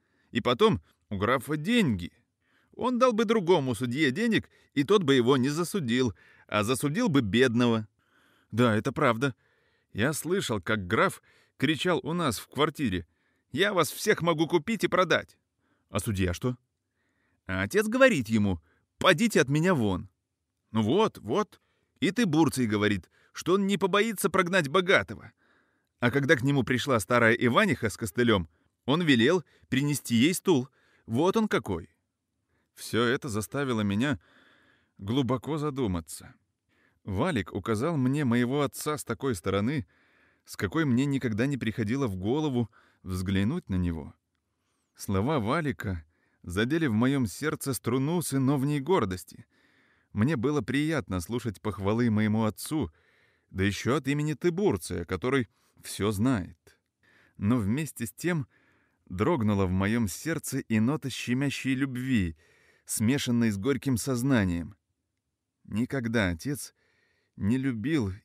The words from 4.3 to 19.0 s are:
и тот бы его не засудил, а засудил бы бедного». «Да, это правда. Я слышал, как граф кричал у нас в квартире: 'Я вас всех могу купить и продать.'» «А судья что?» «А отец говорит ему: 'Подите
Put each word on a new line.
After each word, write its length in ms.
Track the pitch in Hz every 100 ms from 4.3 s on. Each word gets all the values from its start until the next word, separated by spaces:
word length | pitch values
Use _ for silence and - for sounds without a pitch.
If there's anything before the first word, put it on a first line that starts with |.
| 190 - _ _
и 100 | 139
тот 180 | 143 208
бы 120 | 139
его 220 | 135 117 139
не 120 | 131
засудил, 640 | 151 175 202 127 123 127 - - _ -
а 160 | 107
засудил 460 | 104 131 143 170 247
бы 140 | 139
бедного». 640 | 107 113 131 117 120 113 110 _ _ _ _ _ -
«Да, 240 | 107 120 107
это 160 | 135
правда. 420 | 127 139 113 139 - _ _ _ _ _
Я 200 | 95 127
слышал, 480 | 151 151 190 - 107
как 240 | - 110 90
граф 360 | 113 185 - _ _ _ -
кричал 420 | 139 151 180 165
у 100 | 139
нас 260 | 175 156 107
в 80 | -
квартире: 600 | 127 156 151 127 90 - _ _ _ _
'Я 240 | 131 202
вас 160 | 185 156
всех 320 | - 208 190
могу 240 | 165 156 160
купить 380 | 175 151 220
и 40 | 175
продать.'» 480 | 180 180 120 - _ _ _ _ _ _
«А 100 | 104
судья 340 | 117 95 92
что?» 220 | 90 127 127 _ _ _ _ _ _ _ _ -
«А 160 | 95
отец 240 | 101 208 214
говорит 400 | 254 254 160 110
ему: 320 | 110 101 90 _ _ _
'Подите 420 | -